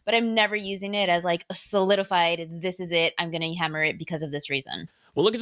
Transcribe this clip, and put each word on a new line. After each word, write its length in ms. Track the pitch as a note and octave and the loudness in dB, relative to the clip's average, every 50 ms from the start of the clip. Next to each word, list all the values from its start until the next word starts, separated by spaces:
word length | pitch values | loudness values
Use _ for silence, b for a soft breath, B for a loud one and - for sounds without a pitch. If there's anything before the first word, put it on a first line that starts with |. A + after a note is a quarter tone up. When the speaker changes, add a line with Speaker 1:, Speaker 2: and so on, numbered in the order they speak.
| B | B
Speaker 1:
but 100 | G#3 A3+ | 0 2
I'm 200 | A3+ A#3 A3+ A3 | 2 2 2 4
never 200 | A3 G#3+ G3+ G#3 | 4 2 2 0
using 380 | G#3+ G3+ F#3+ G3 F#3 G3 G3 G3+ | -4 -4 -6 -6 -6 -6 -4 -2
it 140 | G#3 G3 F3+ | 0 2 4
as, 160 | F3 F3 E3+ | 2 2 2
like, 220 | F3 E3+ F3 - - | 0 -2 -2 -2 -8
a 60 | F3+ | -8
solidified, 1040 | - - - - G3+ F#3+ F#3+ G3+ G3 G3 - F#3+ F3 E3+ E3+ E3+ E3+ E3+ D#3+ E3 E3+ | -6 -4 0 2 2 4 4 4 2 2 2 2 2 4 2 2 -2 -4 -8 -10 -6
"This 180 | E3+ F#3 F3 - | -4 -6 -4 -4
is 140 | F#3 E3+ E3+ | -4 0 2
it, 220 | E3 E3 E3 - - | 2 2 2 0 -2
I'm 120 | F3 E3 | -4 -4
gonna 240 | E3 E3 E3 E3 E3 | -2 -4 -4 -4 -2
hammer 260 | F3 E3 D#3 D#3 D#3 D#3 | -2 -4 -2 0 0 0
it 140 | D#3 - | 0 -2
because 260 | - D#3+ - F3 D3 D#3+ | -4 -6 -6 -6 -6 -6
of 100 | C#3+ C#3+ | -6 -6
this 180 | C#3+ - - | -6 -4 -4
reason." 400 | C#3 C3+ - - - E2 E3 - b b b b b | -4 -4 -4 -6 -10 -10 -10 -14 b b b b b
Speaker 2:
Well, 100 | - E3 | 2 2
look 100 | G#3+ A3 | 2 2
at 60 | A#3 | 2